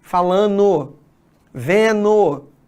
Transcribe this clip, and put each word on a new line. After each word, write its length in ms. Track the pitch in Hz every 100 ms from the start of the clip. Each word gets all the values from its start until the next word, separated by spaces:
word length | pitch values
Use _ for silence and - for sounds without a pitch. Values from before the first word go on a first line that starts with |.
falano, 960 | - 180 180 185 208 202 202 175 135 - _ _ _ _ _
veno 960 | 135 123 196 220 214 208 214 185 139 139 _